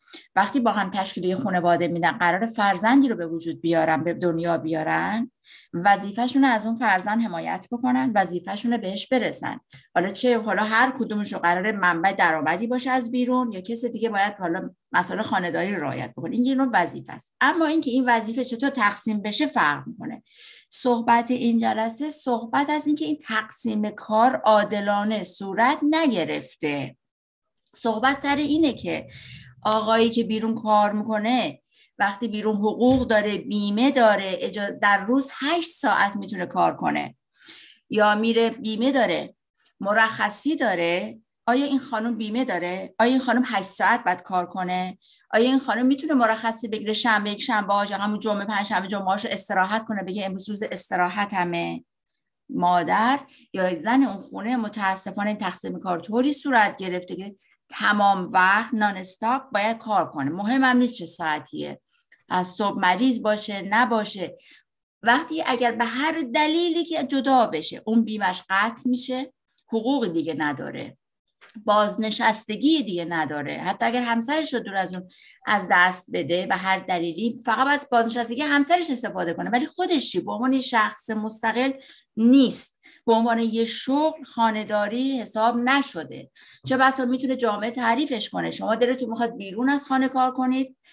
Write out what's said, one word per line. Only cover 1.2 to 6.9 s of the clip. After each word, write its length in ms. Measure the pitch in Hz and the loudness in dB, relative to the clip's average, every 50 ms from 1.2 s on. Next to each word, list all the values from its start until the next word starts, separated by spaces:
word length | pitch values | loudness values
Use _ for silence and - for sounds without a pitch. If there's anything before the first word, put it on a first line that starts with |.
| 175 | -2
یه 120 | 180 190 | -2 -2
خانواده 520 | 185 - 196 185 180 165 175 170 170 175 | -2 -2 0 0 2 2 4 4 4 2
می‌دن، 240 | 165 170 170 170 165 | 0 0 0 0 0
قرار 340 | 151 - 180 175 170 190 226 | 2 2 2 2 2 2 0
فرزندی 600 | 226 226 226 202 202 190 180 208 226 262 277 269 247 | -2 0 2 2 2 2 2 4 4 6 6 6 4
رو 60 | 214 | 2
به 120 | 175 170 | -2 -4
وجود 340 | 160 165 165 160 165 156 - | -6 -6 -6 -6 -6 -6 -2
بیارن، 420 | - 165 170 160 160 160 160 165 165 | 0 2 2 4 4 2 2 0 0
به 100 | 175 165 | -2 -2
دنیا 440 | - 180 175 165 165 170 170 165 | 0 0 0 0 0 0 0 0
بیارن، 760 | 160 160 160 160 156 156 160 160 165 170 185 208 226 233 - _ _ _ _ - - - _ - | -2 -2 -2 -4 -2 -2 0 0 0 0 -2 -2 -4 -4 -6 _ _ _ _ -20 -20 -16 _ -6
وظیفه‌شونه 760 | 170 175 202 202 190 214 202 196 233 247 254 254 277 269 | 0 4 4 4 2 0 -6 -4 -2 -2 0 4 4 4
از 180 | 262 233 214 208 | 4 4 2 0
اون 100 | 226 233 | -2 -4
فرزند 460 | 226 254 214 | 0 2 2